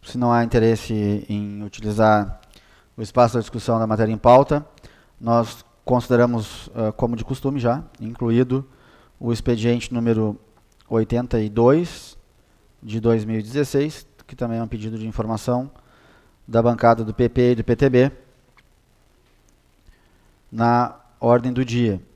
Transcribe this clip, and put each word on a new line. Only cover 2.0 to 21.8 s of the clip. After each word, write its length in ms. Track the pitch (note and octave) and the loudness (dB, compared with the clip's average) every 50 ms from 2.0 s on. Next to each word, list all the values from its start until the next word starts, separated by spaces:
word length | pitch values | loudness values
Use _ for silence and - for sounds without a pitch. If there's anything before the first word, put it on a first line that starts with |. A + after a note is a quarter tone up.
| A2 A2 G#2+ G#2 G2+ G2 - - _ _ _ - _ _ _ _ _ _ _ - | 4 4 4 2 2 -2 -8 -12 _ _ _ -20 _ _ _ _ _ _ _ -14
o 60 | A2+ | -14
espaço 320 | - - - B2 A#2 - | -6 2 2 2 4 2
da 40 | B2 | -2
discussão 380 | A2 - - A#2 - - A#2 A2+ | -6 -4 -10 -10 -4 -2 -2 0
da 80 | A2+ | 0
matéria 260 | A2 A2 G#2+ A2+ G#2+ | -2 0 0 0 -2
em 60 | A2 G#2+ | -2 0
pauta. 480 | - B2 A#2+ C3 C#3+ - D3+ C#3+ D3 - _ _ _ - _ _ _ _ _ _ | 4 6 8 8 6 4 0 -4 -4 -8 _ _ _ -20 _ _ _ _ _ _
Nós 420 | B2 A2+ A#2 A#2 A#2 A2 - - - _ _ _ _ | -4 0 0 2 0 0 -6 -18 -20 _ _ _ _
consideramos, 880 | - B2 B2 A#2 - B2+ A#2+ A#2+ A#2+ A#2+ A#2 G#2+ - - - - - - | -2 -2 -2 0 2 4 4 4 4 2 -2 -6 -8 -12 -18 -20 -16 -8
eh, 180 | - A2+ G#2+ G#2+ | -4 -4 -4 -2
como 220 | - - A#2 A#2 | -2 -4 -4 -2
de 80 | A2+ - | -4 -6
costume 360 | - C#3 C3 - C#3 C#3 C#3+ | -8 -8 -6 -4 -4 -4 0
já, 240 | A#2+ A#2+ A#2 C#3+ D#3+ - _ - | 0 0 0 0 -4 -12 _ -14
incluído 680 | - A2 A#2 - B2 A#2 A2+ A#2+ B2+ B2 B2+ C3+ C3+ - _ _ _ _ _ _ _ _ _ _ | -14 -14 -10 -6 -2 2 2 2 2 2 0 -4 -4 -8 _ _ _ _ _ _ _ _ _ _
o 120 | - A#2 | -4 -4
expediente 600 | A#2 A2+ - - B2 A2+ G#2+ A#2+ A#2+ A#2+ A2+ - B2 | -4 -4 0 -2 -2 0 0 0 0 -2 -4 -6 -6
número 420 | A#2+ A#2 A#2 A2+ A2 A2 G#2+ G#2 - _ _ _ _ _ _ _ _ _ _ | -4 0 0 0 2 0 -2 -4 -6 _ _ _ _ _ _ _ _ _ _
oitenta 500 | A2 A2+ A2 G#2+ - A#2 B2 B2 - A#2 | -2 -2 0 0 -2 -4 -4 -2 -2 -2
e 80 | G#2+ G#2+ | -2 -2
dois 720 | G#2 A2+ A#2 A#2+ C#3 D#3+ F3 E3+ - - - - - - _ _ _ _ _ _ _ _ _ _ _ _ | 0 4 4 4 4 4 2 -4 -8 -16 -20 -20 -20 -20 _ _ _ _ _ _ _ _ _ _ _ _
de 180 | - A2+ G#2 A2+ | -16 -8 -8 -2
dois 260 | G#2+ A#2 A#2 A2+ G#2+ | 0 2 0 2 0
mil 140 | G#2+ A2+ A2 | -2 -4 -6
e 40 | G#2 | -6
dezesseis, 640 | G#2+ B2 C#3+ D3 C#3 - C#3 C#3+ D#3 D#3 - - _ _ _ - | -6 -4 -4 -4 0 0 -2 -2 -2 -6 -12 -20 _ _ _ -20
que 100 | _ - | _ -12
também 220 | - B2+ A#2 A#2 A2+ | -8 -8 -6 -6 -6
é 60 | A#2 | -6
um 40 | A2+ | -8
pedido 300 | A#2+ A2+ G#2 A2 A2 A2 | -8 -10 -8 -8 -10 -8
de 80 | A2 | -10
informação 640 | A2+ G#2+ - A2+ G#2+ A2+ G#2+ - - B2 B2 C3 C#3 - - _ _ _ _ _ _ _ _ _ _ _ _ _ - | -8 -6 -6 -6 -4 -6 -6 -2 -2 -2 -2 -2 -6 -14 -20 _ _ _ _ _ _ _ _ _ _ _ _ _ -2
da 160 | - A#2 A2+ | 0 2 2
bancada 400 | A#2+ A#2 A2 - A#2 A#2 A2+ A2+ | 2 2 4 4 4 4 4 2
do 100 | G#2+ G#2+ | -8 -2
P 160 | - B2 A#2+ | 0 0 0
P 220 | - C3 B2 B2 | 2 2 2 2
e 40 | B2 A2+ | 2 0
do 60 | A2 | 0
P 120 | - B2 | -2 0
T 120 | A2 D3 C3+ | 2 2 4
B, 240 | B2+ B2 B2+ C#3 - - - _ _ _ _ _ _ _ _ _ _ _ _ _ _ _ _ _ _ _ _ _ _ _ _ _ _ _ _ _ _ _ _ _ - _ _ _ _ _ _ _ _ _ _ _ | 4 4 4 4 0 -6 -20 _ _ _ _ _ _ _ _ _ _ _ _ _ _ _ _ _ _ _ _ _ _ _ _ _ _ _ _ _ _ _ _ _ -20 _ _ _ _ _ _ _ _ _ _ _
na 440 | - A2+ A2+ A#2+ A#2+ A#2+ B2 A#2 - - _ _ _ _ | -6 -2 0 2 2 2 2 0 -4 -12 _ _ _ _
ordem 320 | - A#2 A#2+ B2 A#2 B2+ B2 | 2 2 2 2 2 -2 -2
do 100 | A#2+ C3 | -2 -4
dia. 380 | A#2+ A2+ A#2+ | -2 0 0